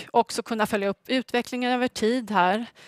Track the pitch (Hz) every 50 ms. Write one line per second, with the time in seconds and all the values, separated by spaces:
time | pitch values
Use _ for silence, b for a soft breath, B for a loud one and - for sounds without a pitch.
0 | - - - 240 220 - - - - - 233 214 214 - 233 202 196 202 196 _
1 | _ - 254 262 - - - 240 226 - 254 247 247 247 254 247 254 247 - -
2 | 220 214 247 262 226 202 214 185 180 185 202 226 233 - B B B